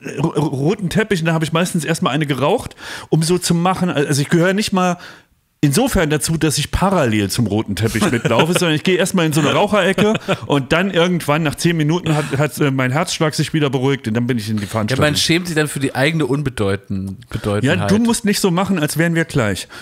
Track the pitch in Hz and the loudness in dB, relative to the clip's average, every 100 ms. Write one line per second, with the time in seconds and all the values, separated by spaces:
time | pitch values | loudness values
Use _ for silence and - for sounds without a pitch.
0 | - 131 170 - 151 131 143 226 175 190 | -12 -4 -2 0 -2 0 -2 -2 -2 -2
1 | 214 185 160 160 156 160 180 175 147 165 | 0 0 0 0 0 0 0 -2 -2 -2
2 | 170 139 143 127 143 233 - - - - | 0 0 -2 0 0 0 -4 -14 -16 -14
3 | - 160 160 180 - 170 175 170 180 135 | 0 0 2 0 2 2 2 0 -2 0
4 | 151 139 143 170 175 190 220 185 180 175 | 0 0 2 2 4 2 0 0 0 -2
5 | - - _ _ _ _ 147 139 247 190 | -8 -20 _ _ _ _ 2 2 2 2
6 | 156 151 - 160 156 143 143 - 190 185 | 2 0 0 0 0 0 -4 0 2 2
7 | 127 107 101 - 107 104 110 95 110 110 | 2 2 0 0 0 0 -2 -2 -2 0
8 | 202 117 117 113 156 170 175 151 - 175 | 0 0 2 2 2 2 0 0 2 2
9 | 185 190 160 151 147 147 196 202 180 190 | 2 2 2 2 2 2 2 2 2 2
10 | 208 220 - 180 - 143 123 165 196 175 | 0 0 -2 -6 0 0 2 0 2 2
11 | 175 175 - 147 156 - 170 170 151 170 | 2 0 0 0 0 0 0 2 0 0
12 | 160 151 151 139 147 - 147 135 127 139 | 0 -2 0 -2 -2 0 0 0 0 0
13 | 185 - 156 - 151 160 143 131 131 139 | -2 -2 -2 -2 -2 0 0 0 0 0
14 | 113 110 120 123 107 107 101 110 104 131 | -2 -2 0 -2 -2 -4 -2 -4 -2 0
15 | 151 147 - 165 180 151 151 147 135 123 | 2 0 0 0 0 -2 -2 -2 -4 0
16 | 143 165 143 139 139 123 101 98 - 98 | 0 2 0 0 -2 -2 -2 -2 -4 -6
17 | 95 95 - 113 107 101 127 175 101 208 | -6 -10 -10 -6 -2 0 0 0 2 2
18 | 233 226 202 202 196 170 190 190 151 147 | 2 0 0 0 2 0 0 0 0 0
19 | 170 165 160 143 107 92 - - | 0 0 0 0 0 -2 -8 -18